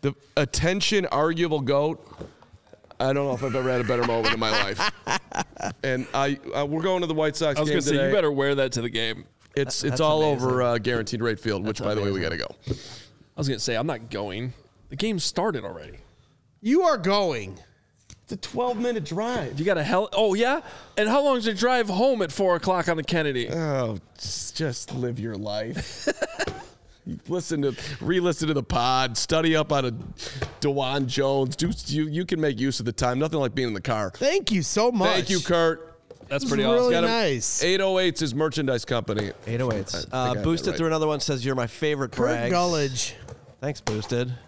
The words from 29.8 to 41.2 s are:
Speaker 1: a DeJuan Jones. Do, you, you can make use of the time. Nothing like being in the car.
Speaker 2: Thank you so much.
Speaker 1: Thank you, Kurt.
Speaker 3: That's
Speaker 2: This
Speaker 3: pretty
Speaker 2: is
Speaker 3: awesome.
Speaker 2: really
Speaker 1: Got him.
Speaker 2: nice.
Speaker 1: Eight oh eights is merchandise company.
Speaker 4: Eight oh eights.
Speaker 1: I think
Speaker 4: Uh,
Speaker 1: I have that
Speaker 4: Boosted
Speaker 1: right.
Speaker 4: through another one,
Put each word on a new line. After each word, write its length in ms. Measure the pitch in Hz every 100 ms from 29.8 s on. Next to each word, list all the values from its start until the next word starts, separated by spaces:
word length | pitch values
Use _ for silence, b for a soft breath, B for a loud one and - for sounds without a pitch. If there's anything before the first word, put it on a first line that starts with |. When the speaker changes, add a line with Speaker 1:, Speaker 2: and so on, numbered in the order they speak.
Speaker 1:
a 80 | 127 113 - - B B B -
DeJuan 460 | 147 139 131 139 131
Jones. 480 | 131 135 139 131 139
Do, 140 | 175 - -
you, 220 | 147 156
you 160 | 151
can 160 | 180 170
make 180 | 156 113
use 220 | 135 127
of 60 | 120
the 60 |
time. 260 | 110 127 123
Nothing 200 | 156 160
like 160 | 135
being 140 | - 123
in 60 |
the 60 | 101
car. 300 | 110 113 98 -
Speaker 2:
Thank 340 | 277 381 302
you 120 | 202
so 280 | 151 - 233
much. 200 | 240 185
Speaker 1:
Thank 180 | 190 185
you, 100 | 185
Kurt. 520 | - 170 165 160 - - _ - -
Speaker 3:
That's 140 | 139
Speaker 2:
This 80 | -
Speaker 3:
pretty 140 | 139
Speaker 2:
is 40 | -
Speaker 3:
awesome. 100 | -
Speaker 2:
really 120 | -
Speaker 1:
Got 100 | 170
him. 60 | 170
Speaker 2:
nice. 520 | 226 196 131 - -
Speaker 1:
Eight 180 | 165 190
oh 200 | 190 185
eights 200 | 185 -
is 120 | 156
merchandise 500 | 123 156 147 139 123
company. 460 | - 120 104 104 101 - -
Speaker 4:
Eight 140 | 117
oh 120 | 127
eights. 220 | 107 95
Speaker 1:
I 40 | 87
think 120 | -
Speaker 4:
Uh, 40 | 127
Speaker 1:
I 100 | 127
have 80 | 123
that 60 |
Speaker 4:
Boosted 220 | 156 165 190
Speaker 1:
right. 40 | 170
Speaker 4:
through 100 | 165
another 180 | 160 156
one, 140 | 151